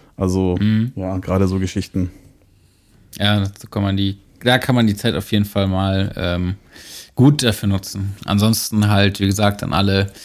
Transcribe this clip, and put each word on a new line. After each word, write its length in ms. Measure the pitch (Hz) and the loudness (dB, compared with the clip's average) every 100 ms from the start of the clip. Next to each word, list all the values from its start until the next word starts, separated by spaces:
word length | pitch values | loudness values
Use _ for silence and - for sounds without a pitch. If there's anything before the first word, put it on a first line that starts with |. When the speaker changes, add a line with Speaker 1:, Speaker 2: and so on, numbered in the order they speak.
| - - | -20 -4
Speaker 1:
Also, 400 | 95 95 92 90 | -2 0 0 0
Speaker 2:
Mhm. 340 | 104 110 117 113 | 0 0 -2 -4
Speaker 1:
ja, 220 | 92 95 | -6 -6
gerade 280 | - 95 95 | -2 0 2
so 100 | 95 | 0
Geschichten. 520 | 92 98 - 98 90 - - _ _ _ _ _ _ _ _ - | -2 -4 -6 -4 -6 -8 -20 _ _ _ _ _ _ _ _ -4
Speaker 2:
Ja, 260 | 101 104 | 0 0
so 240 | 98 - - | -2 -6 -10
kann 140 | 104 | -4
man 140 | 98 98 | -2 0
die, 200 | 98 98 _ - | -2 -4 _ -4
da 160 | 120 123 | 0 2
kann 160 | - | 2
man 120 | 123 110 | 2 2
die 100 | 101 | 2
Zeit 180 | 120 | -2
auf 160 | 78 - | -2 -2
jeden 140 | 104 | -2
Fall 220 | 101 101 98 | 0 0 0
mal, 460 | 95 98 95 98 - | 0 0 0 -2 -2
ähm, 380 | 90 87 90 98 _ - - - - - | -4 -2 -4 -6 _ -20 -20 -20 -12 4
gut 260 | 131 147 | 4 6
dafür 240 | 123 107 101 | 0 0 -2
nutzen. 460 | 98 - 101 98 98 | -2 -4 -8 -8 -8
Ansonsten 640 | - 101 107 110 - 107 104 | -2 2 2 0 -2 0 2
halt, 320 | 101 101 101 | 4 2 2
wie 60 | 98 | 0
gesagt, 360 | 98 104 101 | 2 2 0
an 100 | - | -4
alle 380 | 82 98 98 98 - | 0 2 2 0 -6